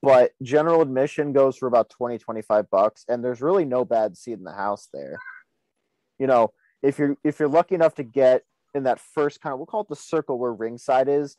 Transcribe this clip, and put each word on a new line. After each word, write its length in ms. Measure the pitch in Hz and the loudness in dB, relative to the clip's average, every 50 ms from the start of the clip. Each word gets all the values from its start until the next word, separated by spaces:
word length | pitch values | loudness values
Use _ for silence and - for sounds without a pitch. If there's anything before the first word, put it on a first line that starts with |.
But 300 | - 139 131 127 123 123 _ _ | 6 6 6 6 6 4 _ _
general 400 | 135 120 135 151 151 165 165 165 | -8 0 0 2 2 4 2 2
admission 520 | 160 139 131 131 139 147 - - 151 147 135 | 2 2 0 -2 -2 -2 -2 -4 -4 0 2
goes 240 | 143 135 135 131 | 2 2 2 0
for 100 | - 131 | -2 -4
about 220 | 127 117 120 107 _ | 0 2 2 0 _
twenty, 280 | _ _ 123 120 120 | _ _ -8 -6 -6
twenty-five 520 | 110 _ - 113 110 107 _ 107 107 107 _ | -8 _ -10 -10 -10 -4 _ 0 0 0 _
bucks, 340 | - 95 101 110 _ - - - | 2 2 2 2 _ -6 -8 -6
and 120 | 123 120 | -6 -4
there's 200 | 117 127 127 117 | -4 -6 -6 -4
really 240 | 127 156 185 196 165 | -2 0 0 0 0
no 180 | 135 123 127 123 | 0 -2 -2 -2
bad 320 | - 120 113 110 104 87 | 0 0 -2 -2 -2 -6
seat 160 | - - 123 117 | -10 -14 -14 -12
in 120 | 101 92 | -12 -12
the 80 | 85 82 | -16 -10
house 340 | 98 98 104 101 101 - _ - | -6 -4 -4 -4 -6 -10 _ -16
there. 240 | 71 71 67 73 95 - - - - _ _ _ _ _ _ _ _ _ _ _ _ _ _ _ | -16 -14 -14 -14 -16 -16 -20 -20 -20 _ _ _ _ _ _ _ _ _ _ _ _ _ _ _
You 100 | _ 135 | _ 0
know, 260 | 131 131 120 113 110 _ _ _ _ _ _ | 2 2 2 2 0 _ _ _ _ _ _
if 160 | - 139 143 | -2 -2 0
you're, 200 | - 147 143 143 _ _ | 0 -2 -2 -2 _ _
if 120 | 151 143 | -4 -2
you're 120 | - 156 143 | -2 -4 2
lucky 260 | 139 165 175 _ 185 | 2 2 2 _ 0
enough 200 | 175 165 160 - | 0 0 0 0
to 80 | - 139 | -2 -14
get 420 | 113 110 135 131 127 127 123 _ _ _ _ _ _ _ | -6 _ 2 4 4 4 2 _ _ _ _ _ _ _
in 100 | 143 135 | -4 -2
that 180 | 127 117 - | -2 -2 -4
first 400 | - - _ 156 147 147 143 - | -6 -10 _ -2 -2 -2 -4 -6
kind 100 | _ 156 | _ -8
of, 80 | 139 131 | -8 -8
we'll 60 | 156 | -10
call 160 | - - 214 | -8 -8 -8
it 80 | 208 _ | -8 _
the 80 | 147 | -12
circle 420 | - - - - 156 151 - 135 120 | -14 -10 -4 -4 -4 -4 -4 -6 -4
where 140 | 123 123 117 | -4 -6 -6
ringside 560 | 98 113 113 120 123 - - 131 131 131 135 | -6 -8 -10 -10 -10 -4 0 2 2 2 2
is 260 | 143 143 147 143 - | 0 -2 -2 -6 -12